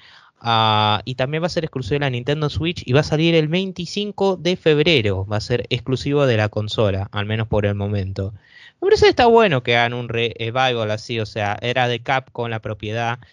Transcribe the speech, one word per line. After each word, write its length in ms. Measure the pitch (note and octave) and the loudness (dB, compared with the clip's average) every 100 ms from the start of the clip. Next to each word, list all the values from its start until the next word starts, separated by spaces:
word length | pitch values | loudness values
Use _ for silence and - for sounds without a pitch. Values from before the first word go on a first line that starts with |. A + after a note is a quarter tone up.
| - - _ _ | -20 -20 _ _
Ah, 600 | A2+ A2+ A2 G#2+ G#2+ G#2 - | 0 2 4 4 2 0 -2
y 100 | B2+ | -4
también 280 | C3 D#3 | -4 -2
va 20 | E3+ | -4
a 40 | |
ser 160 | F3 D#3+ | -4 -4
exclusivo 280 | C3 - | -6 -4
de 60 | C#3+ | -2
la 100 | C#3+ | -2
Nintendo 400 | A#2+ B2 D3+ D3 | -2 -2 -2 -2
Switch 320 | - E3 - | -2 -4 -6
y 100 | - | 0
va 80 | C3 | 0
a 20 | |
salir 320 | D3+ D#3 E3 E3 | 2 2 2 2
el 120 | D3+ | 2
veinticinco 880 | F3+ F#3+ F3+ E3+ G3+ G#3 - G3 F#3 | -2 -4 -8 -8 -6 -6 -2 0 0
de 180 | D#3+ F3+ | -2 0
febrero, 680 | E3 D3 D#3 D3 G#2 F#2+ G2+ | 2 4 4 4 2 -2 -2
va 100 | G#2+ | -4
a 40 | |
ser 260 | - B2 - | -2 -2 -2
exclusivo 560 | B2 A#2 B2+ C#3+ C#3+ C3+ | -4 -2 -2 0 2 2
de 100 | A2 | 2
la 140 | G#2+ | 0
consola, 600 | G#2+ G#2 - G#2 F#2+ G2 | -2 -4 0 0 0 -4
al 160 | G2+ G#2 | -4 -4
menos 200 | A2 A2 | -4 -2
por 200 | G#2+ G2+ | 0 0
el 80 | G2+ | 0
momento. 580 | G2+ G#2 F#2+ F#2+ G2 A2 _ - - - | -2 -2 -4 -4 -6 -8 _ -20 -20 -4
Me 60 | F#4 | 2
parece 180 | G#4+ G#4 | 4 4
que 40 | |
está 160 | - A#3+ | 6 6
bueno 340 | A3+ G#3+ C3+ | 6 6 2
que 160 | B2 A#2+ | 2 2
hagan 160 | A#2 | 2
un 160 | B2 A#2+ | 0 -4
re-, 240 | A#2 A#2 - | -2 -2 -4
revival 500 | A2+ B2 C3 A#2 A2 | -4 0 0 0 -2
así, 300 | G#2+ - A#2 | -4 -4 -6
o 80 | G#2+ | -4
sea, 320 | A2 G2+ G#2 | -4 -4 -4
era 260 | A#2+ B2 B2 | -2 0 0
de 120 | A#2 | -2
Capcom 480 | A#2+ C3+ - - A#2 | -2 -4 -4 -8 -6
la 100 | A2+ | -6
propiedad, 600 | A2 G#2 G#2 A2 A#2 A#2+ - | -8 -8 -6 -4 -4 -6 -10